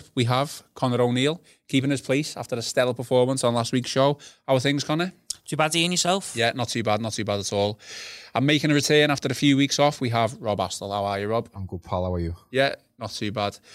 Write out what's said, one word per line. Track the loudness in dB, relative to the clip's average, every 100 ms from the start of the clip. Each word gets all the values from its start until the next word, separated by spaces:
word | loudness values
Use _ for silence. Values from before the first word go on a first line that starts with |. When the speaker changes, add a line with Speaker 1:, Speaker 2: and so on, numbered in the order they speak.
| 0 -2
Speaker 1:
we |
have | 2 2 0 -6 -18
Connor | -4 0 2
O'Neill, | 2 2 0 -2 _ _ -2
keeping | 0 0
his | -2
place | 0 -2 -2 -8
after | -8 -6
a |
stellar | -2 0 0
performance | 0 0 2 2 2
on | 0
last | 0 0
week's | -2 -2
show. | 2 2 2 -8 -10 0
How | 0
are |
things, | 2 0 -2
Connor? | -2 -4 -6 -14 -14
Speaker 2:
Too | -6 -2
bad, | 0 2
Ian, | 0
yourself? | 0 0 0 -2
Speaker 1:
Yeah, | 0 0 0
not | -2
too | -2
bad, | 0 0
not | -2
too | -4 -2
bad | -2
at | -2
all. | 0 0 -2 -12 -16 -16 -18 -6
And | 0 2
making | 2 4
a |
return | 2 4 4 4
after | 2 -2
a | 2
few | 4 4
weeks | 4 4
off, | 2 2
we | -2
have | 0 0 -2
Rob | -2 -2
Astle. | -2 -4 -6
How | -4
are | -2 -2
you, | -2
Rob? | -4 -4
Speaker 3:
I'm | -8 -10
good, | -10
pal. | -6 -2 -2
How |
are | -2
you? | -4 -6 _
Speaker 1:
Yeah, | -2 0 -2 _ -14
not | -12
too | -8 -6
bad. | -4 -4 -6 -14